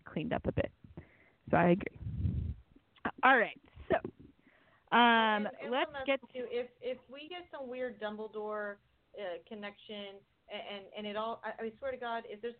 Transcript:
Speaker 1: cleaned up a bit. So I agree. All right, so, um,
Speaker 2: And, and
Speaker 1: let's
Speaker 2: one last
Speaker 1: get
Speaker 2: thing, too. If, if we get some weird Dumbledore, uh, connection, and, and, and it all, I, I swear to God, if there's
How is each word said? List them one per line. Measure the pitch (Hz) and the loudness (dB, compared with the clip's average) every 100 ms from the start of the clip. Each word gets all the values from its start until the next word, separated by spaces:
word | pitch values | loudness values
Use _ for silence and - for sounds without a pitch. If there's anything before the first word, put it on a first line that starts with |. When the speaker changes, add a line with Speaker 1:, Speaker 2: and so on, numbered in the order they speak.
Speaker 1:
cleaned | - - 151 | -2 -4 -2
up | - - | 0 0
a | |
bit. | - - - - - - - - _ - | -2 -4 -12 -18 -18 -18 -20 -20 _ 2
So | 156 | 6
I | 175 | 8
agree. | 180 - - - - - - - - - - _ _ - - | 6 2 -6 -6 0 0 2 -2 -6 -10 -20 _ _ -6 2
All | 247 262 | 6 6
right, | 185 - - - - | 6 0 -18 -20 0
so, | - - - - - _ _ _ _ _ | 0 0 -12 -20 -20 _ _ _ _ _
um, | 226 240 226 226 214 208 | 8 8 8 6 4 2
Speaker 2:
And, | - | -4
and | - | -2
Speaker 1:
let's | 254 320 | 0 0
Speaker 2:
one | |
last | 285 262 | -2 0
Speaker 1:
get | 269 | 0
Speaker 2:
thing, | 240 254 | -2 -8
too. | 233 | -4
If, | 240 247 _ | -4 -6 _
if | 226 254 - | -8 -8 -10
we | 269 311 | -18 -12
get | 359 349 | -14 -12
some | 311 262 | -12 -10
weird | 254 254 208 | -6 -6 -6
Dumbledore, | 214 214 220 214 214 214 208 202 _ _ _ - | -8 -6 -8 -6 -6 -4 -6 -10 _ _ _ -10
uh, | 202 165 - | -8 -8 -10
connection, | 220 208 202 - 214 202 196 _ _ _ | -12 -12 -12 -12 -10 -10 -14 _ _ _
and, | 202 | -12
and, | - 202 196 - | -10 -12 -12 -8
and | 208 | -6
it | 208 | -4
all, | 220 226 | -4 -4
I, | 214 - | -8 -6
I | 226 220 | -8 -6
swear | 269 | -6
to | 247 | -6
God, | 240 233 226 | -4 -4 -6
if | 208 | -10
there's | 233 240 | -10 -10